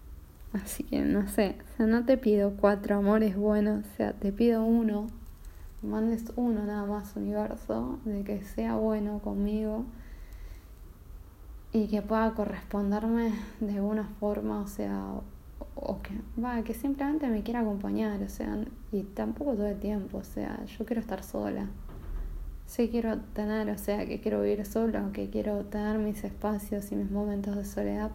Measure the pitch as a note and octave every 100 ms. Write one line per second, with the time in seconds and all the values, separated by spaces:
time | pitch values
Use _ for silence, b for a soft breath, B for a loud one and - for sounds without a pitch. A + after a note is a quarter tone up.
0 | - - - - - G3+ G3 - - -
1 | - G3 G3+ - G3 - - - A3 A#3
2 | A#3+ C4 A3+ G#3 G3+ G3+ G3+ G3+ G3+ G3+
3 | G3+ A3 G#3+ F#3+ G#3 G#3 G#3 G#3+ G#3+ -
4 | G#3 G#3 G3 G3+ A#3 A3+ A3+ A#3 A3 G#3
5 | A3+ - - B B B B B G#3 G#3+
6 | A3+ A3+ - - A#3+ G#3+ G#3 G#3 G3+ G#3
7 | G3+ G#3 G3+ G#3 G#3+ - - A3+ B3+ C4
8 | A3 G3+ G3+ G3+ G3+ - A3+ A3 A3 G#3+
9 | G#3 G#3 G#3 G3+ G3+ G#3+ G#3+ A3 B3+ B
10 | B B B B B B B B - -
11 | - - - - - - - A3+ G3+ G#3
12 | G3+ A3 A3 A3 G3+ F#3+ - G3+ G3+ G#3
13 | A3+ A#3 A3+ G3+ B B G#3+ G3+ G3+ G#3+
14 | G#3+ - G#3 G#3 G#3+ G#3 G3+ - G3+ G3
15 | - G3+ - - - - - - - G3
16 | - G#3 A3+ - B3 A#3 A3+ A3+ C#4 C#4
17 | C#4 D#4 C#4 G#3+ A3 A#3+ A3 G3+ G3+ G3+
18 | A3 G3+ G3 - G#3+ G#3+ A3 - - G3+
19 | G3 - G#3+ A3+ C#4+ G#3+ G#3 G3+ G#3 G#3
20 | F#3 G3 - - - - - - A3 A3+
21 | A3 F#3+ - - G#3 G3+ G3 - - -
22 | B B B B B - - - A3+ A#3
23 | A3+ G#3+ G#3+ - G#3 A3 G#3+ G3+ - G#3
24 | F#3+ G3+ A3 G#3 G3+ G#3 G3+ A3+ A3+ G#3
25 | G3 G3+ G3+ G#3+ G#3 G#3 G#3 G#3 G#3 G#3+
26 | G#3+ G#3 G3+ - G#3 G#3 - G3+ G3+ G#3
27 | G3 G3+ G#3 G3+ G3+ G3+ G3+ - G3+ G#3
28 | G#3+